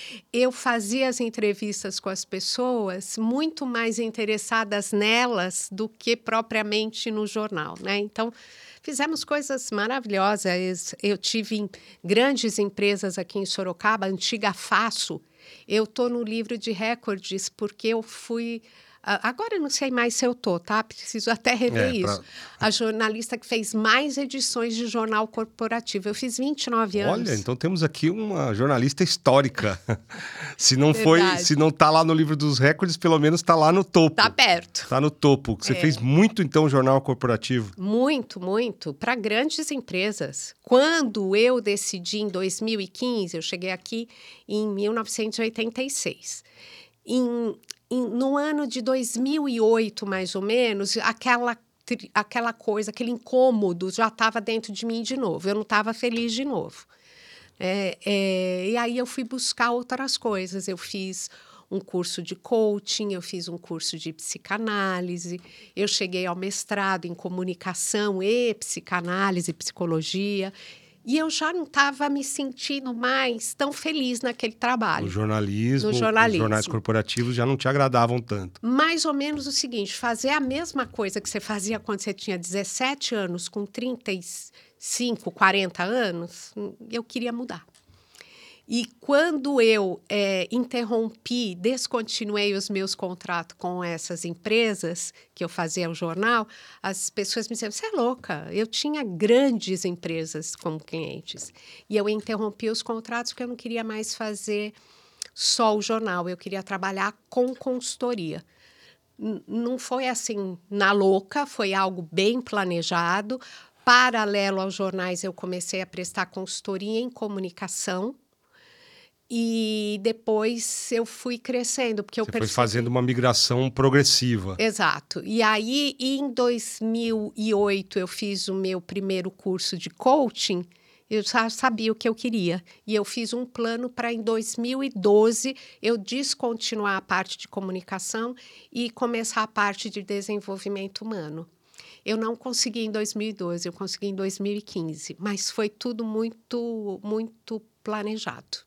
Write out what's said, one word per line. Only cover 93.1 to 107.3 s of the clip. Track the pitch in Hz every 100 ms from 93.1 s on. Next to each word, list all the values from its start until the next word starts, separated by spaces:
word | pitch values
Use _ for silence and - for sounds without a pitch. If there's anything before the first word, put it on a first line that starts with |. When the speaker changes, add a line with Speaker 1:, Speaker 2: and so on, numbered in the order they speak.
| 180 - 175 165 -
Speaker 1:
com | 180 180
essas | 175 165 - 170
empresas | 175 170 214 220 226 196 165 175 - - _ -
que |
eu | 170
fazia | - 165 185 170
o |
jornal, | 165 170 170 220 240 214 - - -
as | 196 196 -
pessoas | - 202 233 226
me |
diziam, | 226 214
"Você | - 440
é |
louca." | 370 247 254 - 151 -
Eu | 185 226
tinha | - 294 302
grandes | 226 170 214 247 277 226 185 185
empresas | 185 175 170 165 160 151 160 -
como | 170 156
clientes. | - 165 - 143 - 175 - - - - -
E | 208
eu | 208
interrompi | 214 214 214 214 208 220
os | 220
contratos | - 226 226 233 233
porque | -
eu | 247
não | 240
queria | 233 233
mais | 220 214 214 -
fazer | 220 208 214 208 208 - _ _ _ - -
só | - - - 226 208
o |
jornal, | 202 220 214 175 175
eu | 180
queria | 196 190
trabalhar | 190 190 190 196 196 -
com | _